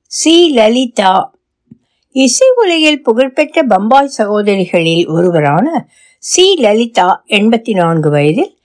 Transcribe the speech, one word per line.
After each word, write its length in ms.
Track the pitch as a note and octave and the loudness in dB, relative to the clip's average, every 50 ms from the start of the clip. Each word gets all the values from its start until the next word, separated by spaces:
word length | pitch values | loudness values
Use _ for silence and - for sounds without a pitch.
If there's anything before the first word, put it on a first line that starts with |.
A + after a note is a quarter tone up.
சி 520 | _ _ - - - D#4 E4 E4+ F4 E4 C#4 | _ _ -10 -4 -2 0 2 2 2 2 2
லலிதா. 800 | A#3+ G#3+ G#3+ A#3 B3+ C4 A#3+ _ - G3 F#3 F#3 F#3+ - - _ _ _ _ _ _ _ _ - _ _ _ _ _ _ _ | 2 2 2 2 0 -4 -4 _ -2 0 0 0 0 -4 -6 _ _ _ _ _ _ _ _ -20 _ _ _ _ _ _ _
இசை 380 | _ C4 C4+ B3+ - - C5 C5 B4+ | _ 0 0 0 2 2 2 2 4
உலகில் 480 | A#4+ A4+ F#4 E4+ D#4+ D#4 D4+ D4+ C#4+ - | 2 0 0 0 0 0 0 -2 -2 -2
புகழ்பெற்ற 600 | - A3+ A#3 C4+ C4+ C4 - D4+ D4+ - E4 D#4 | -2 0 0 -2 -2 -2 -4 -4 -2 -2 -2 0
பம்பாய் 440 | A#3+ G3+ F#3 G3+ A3 B3+ C4+ C#4+ | 0 0 0 2 2 2 2 2
சகோதரிகளில் 1000 | C#4 - - G#3+ G3+ G#3 G#3 G#3 G#3 G3+ G3 F3+ D#3+ - F3 E3 E3 E3 E3+ - | 0 -4 -4 -4 -2 -2 -2 0 0 -2 -2 -2 -2 -2 -2 0 0 0 -2 -2
ஒருவரான 800 | - D#3 E3 F3 F#3 E3+ D#3+ D3+ C#3+ C#3+ E3+ A3+ D#4+ E4+ B3 - _ _ _ _ _ _ _ | -2 -2 -2 0 0 0 0 0 0 0 0 -2 -2 -4 -6 -8 _ _ _ _ _ _ _
சி 360 | - - - F4 F4+ F#4+ G4 | -10 -4 0 0 2 2 2
லலிதா 680 | E4 B3 G#3 G#3 A3 A#3+ A#3 - F#3+ F3+ F3+ - - _ | 2 2 0 2 0 -2 -2 -2 0 0 0 -2 -4 _
எண்பத்தி 460 | _ - G3+ G#3 A3+ A#3 A3+ A3+ - G#3 | _ -2 0 2 0 0 0 -2 -4 -2
நான்கு 360 | F#3 E3+ E3 E3 D#3+ D3+ D3+ | -2 0 0 0 0 0 0
வயதில் 480 | D3 D3 C#3+ D3+ D#3+ A#3 F#4 G#4 _ _ | 0 0 0 0 0 -2 -4 -6 _ _